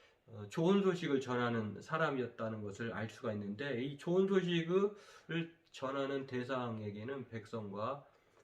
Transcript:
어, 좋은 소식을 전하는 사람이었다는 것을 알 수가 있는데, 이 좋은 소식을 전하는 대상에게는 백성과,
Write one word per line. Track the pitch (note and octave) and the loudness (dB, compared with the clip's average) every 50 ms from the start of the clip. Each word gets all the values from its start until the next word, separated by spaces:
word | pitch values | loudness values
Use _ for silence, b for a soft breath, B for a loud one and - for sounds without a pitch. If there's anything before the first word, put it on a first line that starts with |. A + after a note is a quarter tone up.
| b b b b b | b b b b b
어, | - A2 G#2+ G#2 G2+ | -16 -12 -12 -10 -4
좋은 | - E3 E3 F3+ G3+ G3+ | 0 4 6 6 6 6
소식을 | F#3+ F#3+ E3+ E3+ E3 C#3+ C#3 C3 | 6 4 2 2 2 2 2 2
전하는 | - B2 B2+ A#2+ A#2+ A#2+ A#2 A2+ G#2+ G#2 F#2+ F#2+ | 2 2 2 2 2 2 2 2 0 -2 -4 -6
사람이었다는 | - - D#3+ D#3+ D#3+ D3+ C#3 B2+ A#2+ A#2 - - A2+ A2 A2+ A2 G#2 | -6 -2 0 0 2 2 2 0 -2 -2 -4 -4 -4 -4 -4 -4 -6
것을 | G2+ G2 - A#2 A2+ | -6 -6 -4 -4 -4
알 | - G#2 A2 A2 | -4 -4 -4 -6
수가 | - - - A#2 | -6 -6 -4 -2
있는데, | G#2+ G#2 G2+ G2+ G#2 G#2+ C#3 C#3+ B2+ A#2 | -2 -2 -2 -4 -4 -4 -2 -2 -2 -2
이 | C3 C#3+ C#3+ | -2 -4 -4
좋은 | - - E3+ F3 F#3+ G3 | -4 -2 2 4 4 6
소식을 | F#3+ G3 F#3 E3+ E3+ F3 E3+ D#3+ E3 F3+ F#3+ G3+ G#3 G#3 - - - - - - - D#3+ E3+ E3 E3 - _ _ _ - | 6 6 4 4 4 2 2 2 4 4 4 4 2 0 -4 -18 -20 -20 -16 -8 -4 -4 -4 -4 -4 -8 _ _ _ -10
전하는 | - C3+ C3 C3+ C#3 C#3 C3+ C#3 C3+ C3+ | -6 -4 -2 -2 0 0 0 0 -2 -2
대상에게는 | C3+ B2+ B2 B2 A#2+ C3+ B2 B2 A#2+ A2 G#2+ G#2+ G#2 G2+ G#2 G#2+ B2+ C3+ C3+ A#2 | -2 -4 -4 -2 -2 -2 -2 -2 -2 -4 -4 -4 -6 -6 -6 -6 -6 -6 -6 -8
백성과, | - A#2 A2+ G#2 - - A2 G#2 G2+ G2 G2+ A2 B2 C#3 C#3+ - b b b b b b b | -8 -8 -10 -8 -6 -8 -6 -6 -6 -6 -4 -4 -4 -4 -6 -10 b b b b b b b